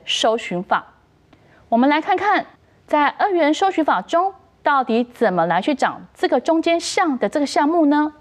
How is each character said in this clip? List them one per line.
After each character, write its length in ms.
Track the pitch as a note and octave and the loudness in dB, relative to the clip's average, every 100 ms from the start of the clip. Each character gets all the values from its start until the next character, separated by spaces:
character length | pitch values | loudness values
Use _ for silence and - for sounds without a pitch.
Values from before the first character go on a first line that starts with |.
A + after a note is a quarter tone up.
搜 320 | - - A#3 A3+ | -8 -2 0 -2
寻 240 | - F3+ | -4 -8
法。 240 | G3+ G3+ - _ _ _ _ _ _ - - | -2 -4 -4 _ _ _ _ _ _ -20 -2
我 80 | A#3 | 0
们 120 | C4+ | 2
来 120 | D4+ | 0
看 160 | F4+ F#4 | 0 -2
看， 280 | G4+ F4+ - _ _ _ - | 0 -2 -4 _ _ _ -2
在 200 | D4+ C#4+ | 0 0
二 220 | - G4+ | 0 -2
元 220 | F4 D4 | 2 0
搜 180 | D#4 F#4+ | 2 0
寻 140 | F4 | 0
法 160 | D#4 F#3+ | 0 -2
中， 320 | - E4 F#4+ - _ _ | 0 -2 -2 -6 _ _
到 200 | D4+ C#4 | 0 0
底 220 | B3 A3+ | 0 -2
怎 260 | A#3+ - A3 | -2 -2 0
么 140 | F3+ | 0
来 160 | E3+ E3+ | 0 0
去 140 | - | 0
找 260 | - G#3 - - | 0 -2 -4 -16
这 120 | - F#4 | -6 -2
个 140 | C#4 | 0
中 220 | D4 E4 | 0 0
间 180 | E4+ E4+ | 0 -2
项 380 | - G#4+ F4 B3 | -2 -2 -2 0
的 100 | - | -2
这 100 | D4+ | -2
个 60 | |
项 240 | C#4 - C#4+ | -2 0 2
目 160 | E4+ | 2
呢？ 300 | D4 D4 D4+ - | 2 2 0 -6